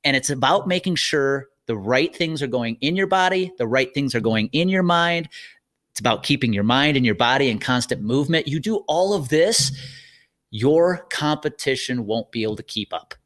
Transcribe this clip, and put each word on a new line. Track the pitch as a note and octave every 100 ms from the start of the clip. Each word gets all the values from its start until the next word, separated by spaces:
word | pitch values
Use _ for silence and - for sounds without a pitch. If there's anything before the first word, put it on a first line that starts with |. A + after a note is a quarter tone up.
And | D3
it's | C3+ -
about | C3 C3 F#3+ F#3
making | F3+ F#3
sure | E3 - D3+ C#3 C#3 C3+ _ -
the | A2
right | G2 B2+ E3+
things | - E3 D#3
are | C3+
going | B2 A#2 A#2
in | C#3+ F3+
your | F#3+
body, | F#3+ F#3 F#3 F3+ -
the | A#2
right | B2+ C3
things | C#3+ C#3
are | A#2
going | A2 A2 G#2+
in | D3+ F3+
your | F#3+
mind. | F3 E3+ E3+ E3+ D#3 - - - _ _ _
It's | -
about | A2+ A2
keeping | - C#3+ A#2+
your | G2+
mind | G#2 B2+ D3 C#3
and | B2
your |
body | G2+ A#2+ C3+ C#3
in | G#2+
constant | - B2+ - -
movement. | G#2 C3+ C#3+ E3 D3
You | D3+
do | G#3+ A3 -
all | D#3 F#3+
of | G3+ C3
this, | D3+ F3+ A#3 - - - - - _ _ _ _
your | G#2+ B2+ D#3+ F3 F3 -
competition | - G2+ G2+ D3+ - - C3 - B2 G#2
won't | A2+ G#2+
be | A#2
able | A2 G#2+
to |
keep | - - G2+
up. | E2+ - -